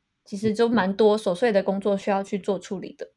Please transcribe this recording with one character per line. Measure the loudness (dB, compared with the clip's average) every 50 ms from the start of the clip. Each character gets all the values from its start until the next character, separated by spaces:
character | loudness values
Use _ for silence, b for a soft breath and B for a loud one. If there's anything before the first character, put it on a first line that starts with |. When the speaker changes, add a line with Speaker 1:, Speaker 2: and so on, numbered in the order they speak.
| _ _ _ _ _
Speaker 1:
其 | -14 -8 -4
实 | -2 -2 0
就 | 2 2
蛮 | 2 2 2 2 0 2
多 | 4 4 4 4 4
琐 | 2 -2 0
碎 | 0 0 2 2
的 | 2 2
工 | 0 -2 -2
作 | 0 -2 -2 0
需 | 0 -2
要 | -2 -2 -2
去 | -4 -6 -6
做 | -4 -4 -4 -4
处 | -6 -8 -10 -10
理 | -10 -12 -14
的。 | -14 -16
Speaker 2:
嗯。 | -18 _